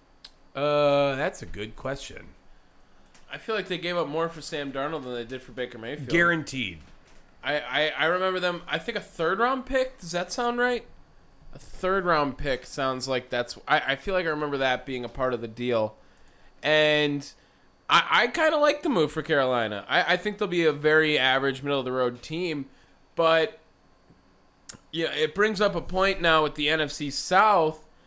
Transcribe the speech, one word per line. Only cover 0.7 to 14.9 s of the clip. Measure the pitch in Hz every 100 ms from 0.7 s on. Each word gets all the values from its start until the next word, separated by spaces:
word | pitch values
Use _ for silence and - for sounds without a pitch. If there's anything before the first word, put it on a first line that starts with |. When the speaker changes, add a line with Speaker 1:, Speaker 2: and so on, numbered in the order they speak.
| 147 147 143 143 135
Speaker 1:
that's | 160 -
a | -
good | 98 110 -
question. | 131 139 - 92 82 - - - _ _ - - - - -
Speaker 2:
I | 143
feel | -
like | 220 180
they | 175
gave | 165 175
up | 147
more | 151 165
for | 165
Sam | - 156 139
Darnold | 135 143 160
than | 127
they | 120
did | 117 127
for | -
Baker | 117 123 117
Mayfield. | 113 151 131
Speaker 1:
Guaranteed. | 165 175 165 143 131 104 82 - - - - - -
Speaker 2:
I, | 127 147
I, | 123 135 151 131
I | 156
remember | 180 190 185
them, | 180 170 -
I | 160
think | 170 220
a |
third | - - 165 190
round | 240 262 -
pick. | 262 254 -
Does | 170
that | 175 185
sound | - 240 240
right? | 247 240 - - - - - - - -
A |
third | - - 185 190
round | 180 160 139 127
pick | 143 127 -
sounds | - 135 131 127
like | 127 123
that's, | 123 120 - -
I, | 151 123
I | 135
feel | -
like | 185 165
I |
remember | 151 147 139
that | 131 127
being | 135